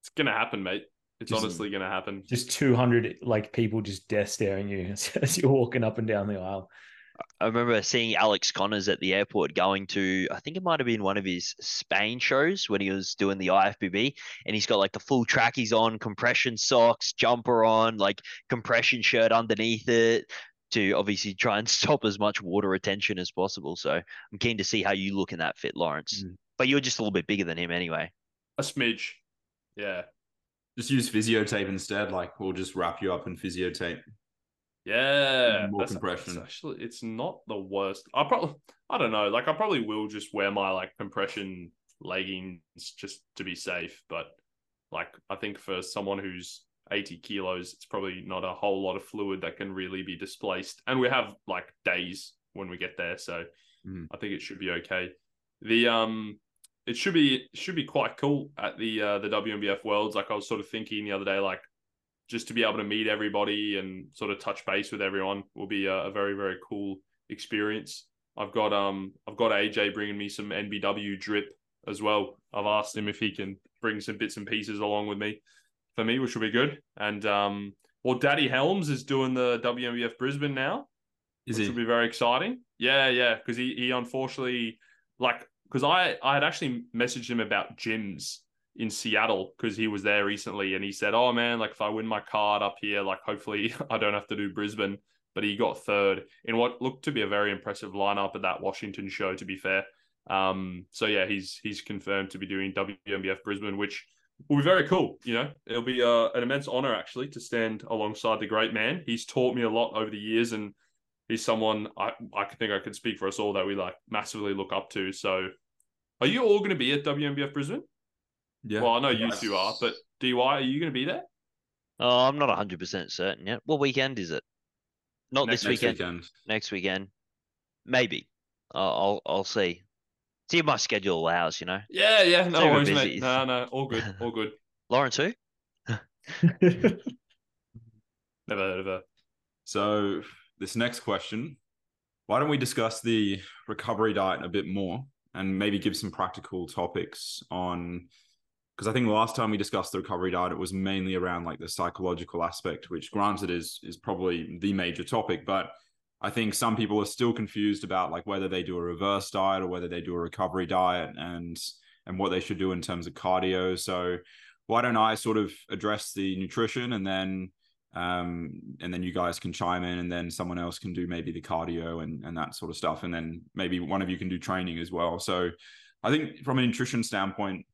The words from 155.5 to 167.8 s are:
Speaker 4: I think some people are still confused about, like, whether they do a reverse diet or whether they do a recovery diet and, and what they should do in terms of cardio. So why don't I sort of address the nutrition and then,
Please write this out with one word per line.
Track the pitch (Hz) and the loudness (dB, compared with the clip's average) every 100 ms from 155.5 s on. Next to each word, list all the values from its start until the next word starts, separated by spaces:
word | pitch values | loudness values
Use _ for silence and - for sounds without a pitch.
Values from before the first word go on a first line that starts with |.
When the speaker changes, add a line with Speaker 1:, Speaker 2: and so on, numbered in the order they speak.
| 95 87 - _ _ _ _ | -2 -2 -12 _ _ _ _
Speaker 4:
I | 101 | -4
think | 117 107 | 0 0
some | - 117 | 0 0
people | 110 104 104 | 2 2 2
are | |
still | 101 - 120 | 0 0 0
confused | 113 104 104 104 101 | 2 -4 0 0 0
about, | 92 92 87 | -2 -2 -2
like, | 85 101 | -4 -4
whether | 98 95 | -2 -2
they | 92 | -2
do | 90 87 | -2 -4
a | |
reverse | 87 85 98 98 - | -4 0 2 2 0
diet | 101 95 95 | 0 2 2
or | 92 | 0
whether | 90 87 | -4 -4
they | 87 | -6
do | 82 | -4
a | 87 | -4
recovery | 85 - 92 92 85 | -4 -2 0 0 0
diet | 92 90 90 78 - | 4 4 2 -2 -8
and, | 85 87 85 82 - - _ _ | -8 -8 -8 -8 -10 -12 _ _
and | - 92 | -8 -2
what | 95 | 0
they | 90 | 0
should | - 95 | -2 -2
do | 92 | 0
in | 90 | 0
terms | 85 87 78 | -4 -6 -8
of | |
cardio. | - 92 92 92 92 92 90 | -4 2 2 2 2 2 0
So | - 92 90 90 - - - _ - | -2 -2 -2 -4 -8 -20 -20 _ 0
why | 113 | 2
don't | 123 113 | 4 4
I | 110 | 4
sort | 110 113 110 | 2 2 2
of | 104 - - | 2 -4 -10
address | 95 104 104 - | -4 -2 -2 -4
the | 101 98 95 | -4 -2 -2
nutrition | 95 - 113 135 123 | -4 -2 -2 -2 -4
and | 113 95 | -2 -2
then, | 95 95 95 92 _ _ _ | -2 -2 -4 -8 _ _ _